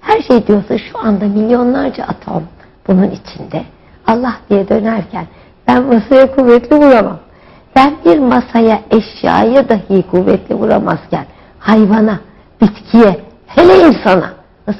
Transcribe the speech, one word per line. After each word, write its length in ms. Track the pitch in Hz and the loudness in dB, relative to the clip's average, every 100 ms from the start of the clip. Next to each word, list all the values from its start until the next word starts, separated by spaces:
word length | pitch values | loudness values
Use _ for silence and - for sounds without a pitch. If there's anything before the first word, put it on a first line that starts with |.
Her 200 | - 440 | -2 -4
şey 260 | - 240 202 | 0 -2 0
diyorsa 300 | 208 190 240 | -2 -2 -8
şu 220 | - - | -8 -8
anda 260 | 226 202 208 | -4 -4 -2
milyonlarca 760 | 208 214 240 247 269 269 - | -4 -2 -2 -2 -4 -6 -8
atom 400 | - - - - 165 _ - _ - | -12 -12 -10 -12 -12 _ -20 _ -2
bunun 240 | 185 196 | 0 0
içinde. 500 | - - - - - - _ _ - - | -6 -18 -20 -12 -12 -12 _ _ -12 -4
Allah 260 | 226 247 220 - | -4 -4 -8 -4
diye 200 | 202 196 | -4 -2
dönerken 560 | 220 214 226 170 180 165 - _ _ - | -4 -4 -6 -8 -14 -14 -20 _ _ -2
ben 160 | 247 | -2
masaya 520 | 269 233 - 262 262 269 | 0 -2 2 2 2 2
kuvvetli 400 | 247 240 240 302 | 2 2 4 2
vuramam. 420 | 285 240 - 170 _ _ _ - _ 262 | 4 4 0 -8 _ _ _ -20 _ 0
Ben 180 | 277 311 339 | 0 0 0
bir 140 | 320 | 2
masaya, 600 | 254 247 240 233 226 214 - | 2 -2 -2 -2 0 -2 -2
eşyaya 760 | 226 - - - 170 220 262 269 | -2 -2 -8 -2 0 2 0 0
dahi 340 | 220 - 196 170 | -4 0 -2 0
kuvvetli 440 | 180 196 190 - - | -2 0 -2 -4 -6
vuramazken 720 | 220 208 185 165 - 156 - - - _ | -2 -2 -2 -8 -8 -10 -10 -20 -20 _
hayvana, 600 | - 220 208 220 220 196 - - _ _ | 0 2 2 0 0 -4 -12 -20 _ _
bitkiye, 560 | 208 - - 226 214 - - _ _ | -2 -2 -2 2 4 2 -10 _ _
hele 400 | - 349 381 339 | 2 4 6 4
insana 460 | 190 208 185 - - _ _ | 2 -2 -2 -4 -14 _ _
nasıl 120 | - | -10